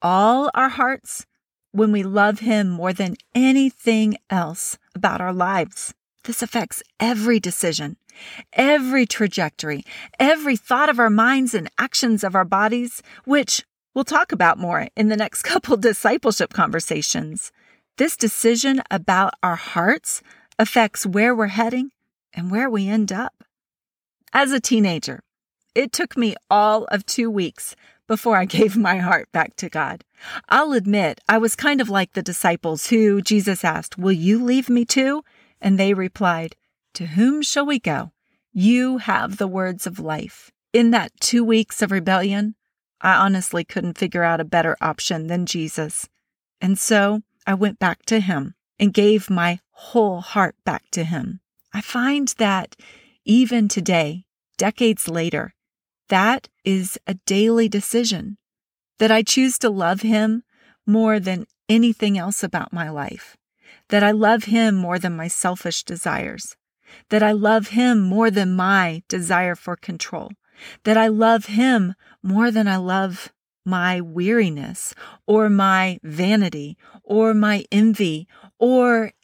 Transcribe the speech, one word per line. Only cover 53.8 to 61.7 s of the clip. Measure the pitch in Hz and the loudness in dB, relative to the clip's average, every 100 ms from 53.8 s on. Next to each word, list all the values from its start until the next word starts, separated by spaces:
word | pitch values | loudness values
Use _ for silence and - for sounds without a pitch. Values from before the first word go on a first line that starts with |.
| 170 175 147 170 - _ _ - | 0 0 0 -6 -14 _ _ -4
decades | 196 - 233 214 - | -4 0 0 0 -4
later, | 165 170 147 - - _ _ _ _ _ | -4 -4 -4 -8 -12 _ _ _ _ _
that | 185 208 269 - _ | 2 2 0 -4 _
is | - 190 185 - - | -2 -2 -2 -10 -10
a | |
daily | 190 - 196 220 233 226 | -8 -2 2 2 4 2
decision, | 208 - 233 226 185 151 202 _ _ _ _ _ _ | 0 -2 -2 -2 -4 -8 -14 _ _ _ _ _ _
that | 220 | 2
I | 220 | 4
choose | 214 - 262 - | 2 2 2 0
to | 233 | -2
love | 196 170 190 | 0 -2 0
him | 220 214 220 226 - _ _ _ - | 0 2 2 -2 -6 _ _ _ 0
more | 220 220 214 | 2 4 2
than | 185 180 - _ | -2 -6 -8 _
anything | - | 0